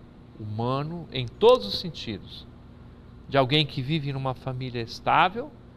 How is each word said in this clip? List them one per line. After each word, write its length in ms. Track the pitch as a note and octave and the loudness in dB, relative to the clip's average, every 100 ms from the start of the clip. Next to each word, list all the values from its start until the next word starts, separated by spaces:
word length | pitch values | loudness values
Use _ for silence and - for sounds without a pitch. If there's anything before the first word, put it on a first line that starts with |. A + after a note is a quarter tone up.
| - - - - | -16 -20 -20 -14
humano 680 | G#2+ G#2+ A#2+ C3+ D3+ F3 D#3 | -8 -4 -2 -2 -4 -8 -8
em 160 | C3 A#2+ | -6 -6
todos 400 | - A3 B3 G3+ | 4 6 6 4
os 100 | - | -6
sentidos, 680 | F3 - - G2 - - - - - - - - - - - | -6 -8 -8 -8 -10 -16 -18 -20 -20 -20 -20 -20 -20 -20 0
de 100 | C#3 | 2
alguém 260 | C3 D3+ | 4 4
que 160 | C#3+ - | 2 -2
vive 320 | B2+ D#3+ C#3+ | -2 -2 -2
numa 220 | C3+ C3+ | -4 -4
família 480 | B2 - B2+ B2+ A#2+ | -4 -6 -6 -6 -6
estável, 680 | A2+ - B2 C3+ F3+ A3+ D4 - - | -6 -4 2 4 4 2 -8 -14 -20